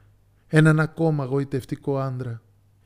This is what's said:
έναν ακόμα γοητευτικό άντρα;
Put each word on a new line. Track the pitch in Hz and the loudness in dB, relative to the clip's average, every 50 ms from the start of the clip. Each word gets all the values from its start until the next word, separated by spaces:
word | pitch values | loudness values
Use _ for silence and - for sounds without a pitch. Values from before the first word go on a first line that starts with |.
| _ _ _ _ _ _ _ _ _ | _ _ _ _ _ _ _ _ _
έναν | _ - 156 156 160 156 156 | _ 4 6 6 6 6 4
ακόμα | 156 151 - - 165 160 151 147 135 | 2 -2 -2 -2 -2 0 0 -2 -2
γοητευτικό | 123 135 139 139 139 139 131 - - - - - 147 139 135 | -2 -4 -4 -4 -4 -6 -8 -6 -8 -10 -8 -6 -6 -4 -4
άντρα; | 135 135 127 123 127 120 117 113 - _ _ _ _ _ _ _ _ | -4 -6 -6 -8 -8 -10 -10 -12 -16 _ _ _ _ _ _ _ _